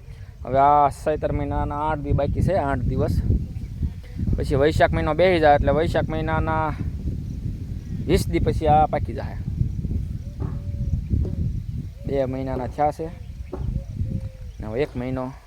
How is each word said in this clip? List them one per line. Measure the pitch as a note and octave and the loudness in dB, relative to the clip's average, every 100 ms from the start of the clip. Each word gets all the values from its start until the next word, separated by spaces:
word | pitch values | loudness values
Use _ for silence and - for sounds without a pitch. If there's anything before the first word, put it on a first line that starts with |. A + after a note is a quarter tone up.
| - - - - | -16 -16 -16 -12
હવે | - C3 | -2 4
આ | C#3 D3 C#3+ | 6 6 4
ચૈત્ર | - - D3+ D3 | 2 -2 0 0
મહિનાના | D3 C#3+ D3 D3 D3 D3+ | 0 0 0 -2 -2 -2
આઠ | D#3 | -2
દી | C#3+ | 0
બાકી | C#3+ C#3+ E3 | 2 2 2
છે, | D3 | 2
આઠ | F#3 C#3+ C3+ | 2 2 0
દિવસ. | B2+ C3 D#3 - - - - - - - - - - - - - | 0 2 0 2 2 2 0 -8 -8 -4 -4 -4 -10 -4 0 0
પછી | D3 | 2
વૈશાખ | C#3 D3 D#3 E3 | 4 4 6 4
મહિનો | D#3+ D#3+ | 4 2
બેસી | D3+ F3+ F3 | 4 4 6
જાય, | D3+ | 6
એટલે | C#3+ C#3 | 6 6
વૈશાખ | C#3+ E3 E3 D3+ | 4 4 2 0
મહિનાના | D#3+ D#3 D#3 D#3+ D#3+ D#3 C#3+ - - - - - - - - - - - - - | 0 0 0 2 0 0 -2 -4 -4 -4 -4 -6 -6 -6 -6 -6 -8 -6 -4 2
વીસ | F3+ - | 2 2
દી | E3 | 0
પછી | D#3+ D3 D#3 | 0 2 4
આ | D3+ D3+ | 4 4
પાકી | D3 - | 0 -4
જાય. | - G#2 - - - - - - - - - - - - - - - - - - - - - - - - - - - - | -6 -6 -8 -4 -2 -2 -2 -4 -2 -4 -6 -10 -8 -6 -6 -6 -6 -2 -2 0 0 0 -2 -2 -2 -6 -6 -8 -8 -2
બે | C#3 | 0
મહિનાના | C3 C3 C3 B2+ B2 | 0 -2 -4 -4 -4
થયા | - D3 | 0 0
છે. | D3 D#3+ - - - - - - - - - - - - - - - | 0 -8 -10 -12 -12 -10 -6 -4 -4 -4 -4 -2 -4 -6 -10 -12 -10
ને | G#2+ | -4
હવે | A2+ | -2
એક | D3 B2+ | -2 -4
મહિનો | B2 C3 B2+ C3+ | -4 -4 -6 -10